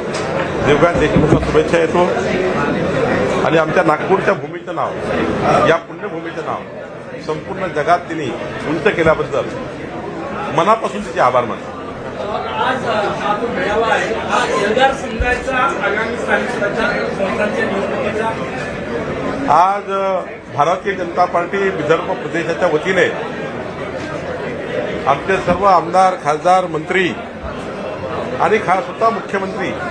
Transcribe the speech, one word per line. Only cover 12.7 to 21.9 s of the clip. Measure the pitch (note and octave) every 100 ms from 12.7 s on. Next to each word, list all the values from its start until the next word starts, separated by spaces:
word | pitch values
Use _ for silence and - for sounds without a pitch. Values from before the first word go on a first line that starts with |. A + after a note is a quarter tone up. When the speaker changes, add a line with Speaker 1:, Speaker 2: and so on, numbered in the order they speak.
| - A#3+
Speaker 2:
हा | G#3+ F#3+ - G#3 G#3
जो | A#3
मेळावा | F#3+ F#3+ A3 A3+
आहे, | - -
हा | - - G#3 - -
एल्गार | G#3 A#3 C4+
समुदायाचा | - A#3+ A3+ B3 A#3+ C4 C4
आगामी | C#4 - - G3+ A#3 A#3
स्थानिक | - G3+ G#3+
स्वराज्य | - G3+ A3+ - - - -
संस्थांच्या | F#3+ A3 G#3 A3+ G#3+
निवडणुकीचा | F#3+ - G3+ G#3+ G#3+ A3 A3+ F3 - - - - - - - - - -
Speaker 1:
आज | D3+ F#3+ G3+ F#3+ G3 F#3+ F#3 E3 - - A#2
भारतीय | D3+ F#3 G#3
जनता | F#3 F3 F3+ F3+
पार्टी | F3 E3+ G3
विदर्भ | G3 D#3+ D3